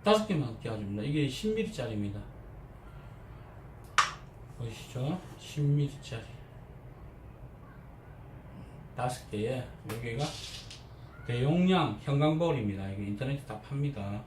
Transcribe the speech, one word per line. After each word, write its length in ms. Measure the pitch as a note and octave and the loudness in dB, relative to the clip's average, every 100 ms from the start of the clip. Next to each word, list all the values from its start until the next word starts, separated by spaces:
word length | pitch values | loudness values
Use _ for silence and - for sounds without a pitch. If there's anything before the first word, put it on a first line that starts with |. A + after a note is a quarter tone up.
다섯 220 | - A3 G#3+ | 8 8 8
개만 320 | F3 B2 G#2+ | 2 2 -2
끼워줍니다. 440 | - G#2+ G2+ G#2 | -4 -4 -2 -2
이게 240 | G#2 D3+ C#3 | 2 4 2
십 260 | B2+ G#3+ | 2 0
밀리짜리입니다. 680 | A3 G#3+ - A#2+ G#2+ G2+ G2+ - - - - - - - - - - - - - - - - - - - - - - - - | 2 0 0 -2 0 0 -2 -8 -12 -14 -14 -14 -16 -14 -14 -14 -14 -14 -14 -14 -14 -14 -14 -2 4 4 2 -12 -14 -14 -8
보이시죠? 640 | A#2 A2+ - B2+ C3+ F3+ - - | -6 -6 -8 -2 0 0 -2 -12
십 240 | - - | -8 2
밀리짜리. 640 | C#3+ C#3+ C#3+ - - A2+ - - - - - - - - - - - - - - - - - - - - - - - - - - - - | 6 6 6 0 -8 -8 -8 -12 -14 -16 -14 -14 -14 -14 -14 -14 -16 -16 -16 -16 -16 -16 -16 -16 -16 -16 -14 -14 -14 -14 -14 -14 -12 -2
다섯 340 | B2+ - - | -2 -2 -4
개에 340 | G#2 A2 C3 - - - | 0 0 0 -2 -10 -6
여기가 360 | A2+ A#2 A#2 D3+ - - - - - - - - - - | -4 -2 0 0 0 -8 -10 -10 -12 -14 -14 -14 -12 -2
대용량 720 | A#2+ C3+ E3+ F#3 F3+ C3+ G#2 | 2 6 8 8 8 6 2
형광볼입니다. 880 | - C#3 D3+ D#3+ E3+ C#3+ G#2 G2 G2 | 2 6 6 6 4 4 2 0 -2
이게 180 | G2 G2+ | -2 -2
인터넷에 380 | G#2 C3 C#3 - | 0 0 -2 -2
다 140 | A2 | -8
팝니다. 600 | - C#3 C#3+ A#2+ G2+ G#2 | -4 0 0 0 -2 -4